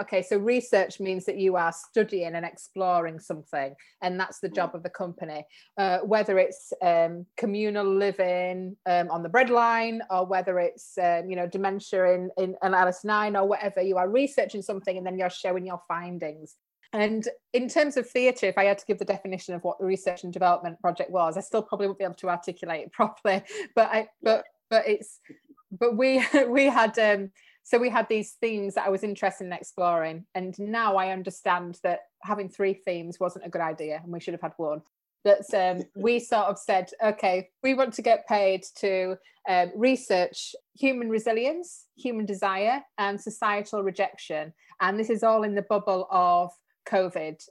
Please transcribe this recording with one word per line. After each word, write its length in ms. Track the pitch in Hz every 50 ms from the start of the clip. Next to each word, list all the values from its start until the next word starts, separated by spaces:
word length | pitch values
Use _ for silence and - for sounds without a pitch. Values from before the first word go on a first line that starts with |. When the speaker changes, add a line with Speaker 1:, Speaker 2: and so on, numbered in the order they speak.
| 202
Speaker 1:
"Okay, 180 | - 208 185
so 160 | 180 - 214
research 640 | 202 202 233 247 254 240 - - 196 185 - - -
means 240 | 196 190 185 185 185
that 140 | - - 196
you 180 | 190 190 180
are 160 | 175 170 165 165
studying 640 | - - - - 226 208 214 202 185 170 165 165
and 100 | 170 175
exploring 760 | 170 - - - - - 190 190 180 180 175 165 165 160 160
something, 560 | - - 175 156 147 _ - 143 135 139 143 - _ _ _ - 185
and 180 | 185 185 185
that's 200 | 190 - - -
the 80 | - 190
job 220 | 160 196 175 170 -
Speaker 2:
Mm. 20 |
Speaker 1:
of 80 | 170 165
the 80 | 175
company." 560 | - - 190 175 170 - 170 160 151 151 151 _ _ - - _ - -
Uh, 220 | 196 190 180 185
whether 380 | - 208 214 214 208 208 196 185
it's, 360 | 185 185 - - - - - - 185
um, 420 | 175 170 165 165 165 170 175 175 - _ -
communal 480 | 240 208 202 208 214 208 202 208 202
living, 920 | 196 196 196 202 202 190 196 185 180 180 180 180 180 180 185 185 185 190 - -
um, 260 | 185 175 175 170 170
on 120 | 160 170 170
the 80 | 165
breadline, 720 | 170 247 254 233 240 240 233 233 226 226 226 226 226 226 - -
or 160 | 190 180 185
whether 320 | 185 190 185 185 190 180 180
it's, 400 | 175 170 - - - - - 196
um, 320 | 180 175 170 170 170 185
you 40 | 185
know, 100 | 180 180
dementia 640 | 175 180 190 196 196 196 202 - - - 190 185 180 180
in, 180 | 180 180 185 -
in, 200 | - 190 185 190 - 190
in 120 | 190 190
Alice 300 | 185 180 180 180 - -
Nine 320 | 208 214 208 214 208 208
or 100 | 196 196 196
whatever, 320 | 208 160 214 202 196 190
you 160 | 185 190 190
are 120 | 185 180 190
researching 520 | 214 254 285 277 - - 208 202 - 202
something 360 | 190 - 208 190 190 196 185 185
and 80 | 180
then 120 | 185 185 185
you're 120 | 185 180
showing 340 | 180 - - 190 180 185 180
your 160 | 185 180 175 - -
findings. 680 | 170 170 175 180 180 170 165 151 151 156 156 - - _ _ _ _ _ _ _ -
And 340 | 214 208 214 220 220 214 233 - - _ _ -
in 140 | 247 247 233
terms 280 | - 330 302 294 -
of 120 | 262 233 -
theatre, 380 | - 247 247 254 254 - 208
if 120 | 190 180 202
I 60 | 196
had 140 | 202 202 202
to 80 | -
give 120 | - 202 190
the 60 | 196
definition 500 | - 196 196 - 196 185 180 - - 180
of 100 | 170 -
what 140 | 180 - -
the 60 | 190
research 380 | 185 190 190 - 190 180 180 -
and 80 | 180 170
development 460 | 175 185 175 175 170 175 170 165 -
project 300 | - 180 170 - 180 -
was, 260 | 180 185 170 160 160
I 40 | 190
still 220 | 196 - - 220 220
probably 240 | - 214 196 202
wouldn't 120 | 196 196 -
be 60 | 196
able 100 | 180 170
to 120 | - - 185
articulate 560 | 175 175 - - 175 - - 170 165 156 -
it 60 | 180 -
<laughs> 80 | -
properly, 420 | 220 214 - - - 214 190 202 214 - 415 427 370 - -
but 140 | - 220 202
I, 180 | 220 220 214 - _ _ -
but, 140 | 220 220
Speaker 2:
Yeah. 60 | - - - _ _ _ -
Speaker 1:
but 160 | 220 220 - 220
it's, 320 | 208 202 208 - - - _ - 147 _ _ _ - _ _ - 196
but 200 | - 240 240 226
we, 280 | 214 262 262 262 262 233 - -
<laughs> 100 | 285 269 240
we 180 | 240 277 277
had, 300 | 277 233 247 226 220 220 233
um, 300 | 220 214 208 196 196 190 _ _ _ _ _ _ _
so 140 | - - 233
we 100 | 247 247
had 180 | 214 233 220 -
these 240 | 226 214 208 - - -
themes 340 | 240 226 220 208 202 196 190
that 120 | - 175
I 40 | 196
was 120 | 196 190 202
interested 420 | 208 202 - 208 190 185 - 196
in 80 | 180 180
exploring. 720 | 165 - - - - 180 175 170 165 160 160 160 165 196 _ -
And 200 | 185 185 185 180 -
now 380 | 202 208 226 226 226 214 196
I 140 | 190 185 190
understand 680 | 190 190 180 190 180 - - 190 180 180 175 175 175 - -
that 180 | 180 175 - - _ _ _ -
having 260 | 190 208 208 196 185
three 260 | - - 196 196 190
themes 440 | 190 - 196 180 170 165 170 175 -
wasn't 260 | 185 180 - 180 -
a 20 | 175
good 100 | 175 170 165
idea 380 | 160 160 156 156 156 151 160 165
and 100 | 175 170
we 80 | 170
should 140 | - - 170
have 60 | 170
had 120 | - 156 -
one. 260 | - 165 151 151 156 - _ _ _ _ _ _ _ -
But, 280 | 208 202 202 202 - -
um, 260 | 196 185 185 180 180 180 -
Speaker 2:
<laughs> 80 | -
Speaker 1:
we 240 | 196 196 233 240 240
sort 240 | 233 - 240 214 202
of 120 | 190 196 -
said, 320 | - - 202 185 185 - - - 226
"Okay, 460 | 214 - - - 190 185 185 185 - _ _ -
we 120 | 262 269
want 200 | 247 262 240 -
to 80 | - 220
get 260 | 233 226 - - -
paid 340 | 220 208 202 190 190 185 190 - -
to, 400 | - - 196 190 185 185 185 185 - _ _ _ _ - -
um, 240 | 185 180 180 180 -
research 800 | 214 233 254 262 247 - - 202 180 180 - - - - - - - _ _ _
human 320 | - 269 269 262 247 240 226
resilience, 760 | 220 220 220 240 220 220 240 277 320 349 349 - - - - _ _
human 280 | 240 - 254 233 220 214
desire, 560 | 196 202 190 208 196 190 190 208 220 254 277 - _ _ -
and 220 | 202 202 202 208
societal 640 | - 220 214 - 233 208 208 202 202 - - 208 196
rejection." 680 | 190 180 - 196 - - - - - 160 151 151 160 - _ _ _ - -
And 160 | 185 185 196 214
this 100 | 220 220
is 140 | 226 202 226
all 180 | 226 220 220 214
in 120 | 208 202
the 60 | 202 196
bubble 440 | - 214 208 208 208 190 185 185 -
of 420 | 190 185 180 175 175 175 180 175 - _ _ _ _ _ -
covid, 560 | - 208 196 185 180 - 175 156 156 156 - - -